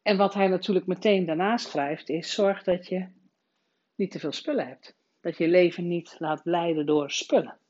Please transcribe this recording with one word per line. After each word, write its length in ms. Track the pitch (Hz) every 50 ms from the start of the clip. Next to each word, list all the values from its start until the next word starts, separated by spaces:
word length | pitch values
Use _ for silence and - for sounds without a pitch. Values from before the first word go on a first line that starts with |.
En 160 | _ 202 208
wat 160 | 190 202 196 -
hij 140 | 208 196
natuurlijk 400 | 190 185 180 185 - 196 180 180
meteen 380 | 185 180 180 - 220 202 190 180
daarna 320 | 165 156 165 185 202 233
schrijft 520 | 233 - - - 151 139 143 156 151 - -
is, 240 | 143 165 165 - -
"Zorg 300 | - 202 196 196 - -
dat 240 | - 180 175 180
je 200 | - 185 185 185 - _ _ _ _ _ _ _ _ _ _ _ _ _ _ _ _ _
niet 160 | - 202 180
te 80 | - 151
veel 120 | - 147
spullen 360 | - - - 311 294 233 147
hebt. 280 | 127 127 _ - - _ _ _ _ _ _
Dat 180 | _ 170 160
je 60 | - 170
je 60 | 160
leven 380 | 175 180 180 170 170 - 175
niet 280 | 175 175 170 165 - - -
laat 260 | 165 151 156 156 _
leiden 400 | 170 175 170 170 170 165 156 147
door 260 | 147 151 151 143 139
spullen." 480 | - - - - 302 226 151 120 - _ _